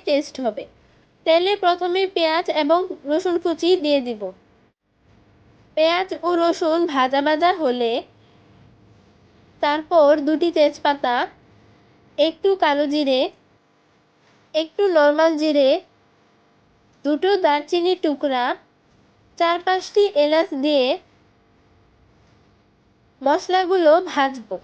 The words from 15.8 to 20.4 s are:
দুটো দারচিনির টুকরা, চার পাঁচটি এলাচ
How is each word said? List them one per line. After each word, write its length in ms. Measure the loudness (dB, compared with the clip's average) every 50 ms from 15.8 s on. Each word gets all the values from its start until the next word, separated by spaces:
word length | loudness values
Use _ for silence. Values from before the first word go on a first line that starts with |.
| -2 _ _ _ _ _ _ _ _ _ _ _ _ _ _ _ _ _ _ _ _ _ _ _ -4
দুটো 260 | -2 -2 0 0 0 2 2 2
দারচিনির 540 | 2 0 0 -2 -4 -4 -2 0 0 -2 0 -2
টুকরা, 400 | -2 -2 -2 -2 -2 -2 -2 -2 -4 -4 -8 _ _ _ _ _ _ _ _ _ _ _ _ _ _ _ -2
চার 200 | -2 -2 -2 -2 -2
পাঁচটি 360 | -2 -2 -2 -4 -2 0 2 2 2 2 2 2
এলাচ 240 | 2 2 0